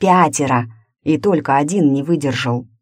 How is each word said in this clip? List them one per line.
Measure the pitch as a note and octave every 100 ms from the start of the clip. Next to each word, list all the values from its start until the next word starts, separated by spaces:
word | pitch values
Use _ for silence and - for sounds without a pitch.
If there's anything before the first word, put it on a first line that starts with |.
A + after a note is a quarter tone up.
пятеро, | F#3 F3+ D#3+ D3+ C#3 B2 A2+ - _ _
и | C#3+ D3+
только | G3+ E3 C#3+ C#3
один | D3 G3 D3
не | C#3
выдержал, | C#3+ E3 C#3+ A#2 B2 A#2+ - _